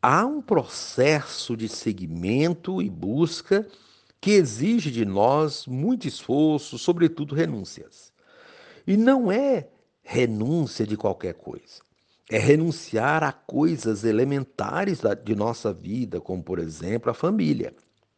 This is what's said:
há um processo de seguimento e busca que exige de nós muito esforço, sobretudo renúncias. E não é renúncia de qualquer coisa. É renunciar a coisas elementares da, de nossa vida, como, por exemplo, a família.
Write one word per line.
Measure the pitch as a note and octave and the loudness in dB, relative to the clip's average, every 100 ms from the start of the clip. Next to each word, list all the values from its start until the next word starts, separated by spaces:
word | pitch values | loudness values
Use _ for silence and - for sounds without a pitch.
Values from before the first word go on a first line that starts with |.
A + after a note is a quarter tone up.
há | A#2+ D#3 | 2 4
um | A#3+ D4+ | 2 -4
processo | - F3 A#2+ - - - C3+ D3+ C#3 - - A2+ | 0 0 0 -6 -6 2 4 4 0 -8 -6 -6
de | A2 | -6
seguimento | - - F#2 E2+ E2+ F#2 B2+ E3 E3+ - F#3+ | -6 -6 -6 -6 -4 0 2 2 0 -4 -4
e | G#2 | -4
busca | E2 F2+ C3 E3 - - G3 G#3 - _ _ _ _ | -4 -4 0 0 -2 0 0 0 -10 _ _ _ _
que | G3 | 4
exige | G#3 C#3+ G#2+ F3+ A#3 D3+ | 4 4 0 0 2 0
de | A#2 | -2
nós | G#2 G2 A2+ D3 D#3 C#3+ - | 0 4 4 4 0 -4 -8
muito | B2+ F#3 B3+ C#3+ | -4 -2 -2 -4
esforço, | - - C3+ D#3 D3+ - B2 | -10 -2 2 2 2 -4 -4
sobretudo | - E3+ E3 D#3+ D3 | -2 2 2 0 -4
renúncias. | C#3+ E3 A#2 F#2 - - - - _ _ - - - - - - | -2 -2 -4 -10 -16 -20 -20 -20 _ _ -20 -20 -20 -20 -10 0
E | G3+ | 4
não | A#3 C4+ A3 | 6 6 4
é | G#3+ C#4 A3+ C#3 _ _ _ | 2 2 0 -2 _ _ _
renúncia | - A#2 A#2+ G#2+ A#2 E3 B2+ - G#2+ | -6 0 0 0 0 0 0 -2 -4
de | G#2+ | -2
qualquer | G#2+ F#2+ F#2 | -2 -4 -6
coisa. | - - - - - _ _ _ _ - | -10 -12 -16 -18 -20 _ _ _ _ -4
É | A2 | 2
renunciar | G#2+ D3+ E3 D#3 - A2 B2+ D#3 | 6 6 4 -2 -4 0 2 2
a | D3 | 0
coisas | - - A2+ E3 D3 A2+ G2+ | -4 -6 0 0 0 -2 0
elementares | A2+ G#2+ C3 C#3 C3 - - E3+ G3+ E3 | 0 2 2 0 -4 -6 -6 -2 -2 -2
da, | G#2+ | -2
de | G2+ G#2+ | -2 -2
nossa | G#2 A2 A#2 G#2+ | -2 -2 -2 -4
vida, | E2 F#2 A#2 A2 F2 | -6 -6 -6 -6 -6
como, | - F#2 | -6 -8
por | D#2 F2+ | -6 -6
exemplo, | E2 D#2 E2+ A2+ A#2+ | -6 -8 -6 -4 -2
a | |
família. | A2+ E3+ G#3+ D#3 C#3+ A#2 - _ _ _ | -2 0 0 0 0 -4 -12 _ _ _